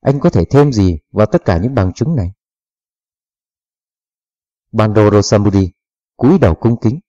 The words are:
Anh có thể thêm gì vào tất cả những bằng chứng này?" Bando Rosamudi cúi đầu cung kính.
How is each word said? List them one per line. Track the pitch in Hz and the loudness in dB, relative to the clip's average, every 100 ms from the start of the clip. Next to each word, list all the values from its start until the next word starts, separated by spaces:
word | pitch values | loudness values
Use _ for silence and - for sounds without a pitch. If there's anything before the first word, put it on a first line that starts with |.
Anh | - 139 | -2 0
có | 170 | 0
thể | 107 82 | 0 0
thêm | 135 147 | 2 2
gì | 117 95 82 _ | 2 0 -2 _
vào | - 107 | -4 -2
tất | 175 - | -2 -2
cả | 85 | -4
những | 110 135 | -2 -2
bằng | 92 | -4
chứng | 90 135 160 | -4 -4 -4
này?" | 90 - _ _ _ _ _ _ _ _ _ _ _ _ _ _ _ _ _ _ _ _ _ _ _ | -6 -10 _ _ _ _ _ _ _ _ _ _ _ _ _ _ _ _ _ _ _ _ _ _ _
Bando | 110 110 107 104 | -4 -2 2 2
Rosamudi | 104 101 107 104 101 92 _ _ _ _ _ | 2 2 0 0 0 -2 _ _ _ _ _
cúi | 120 185 | 0 2
đầu | 117 85 | 2 0
cung | 117 117 | -2 -2
kính. | 113 139 | -2 -6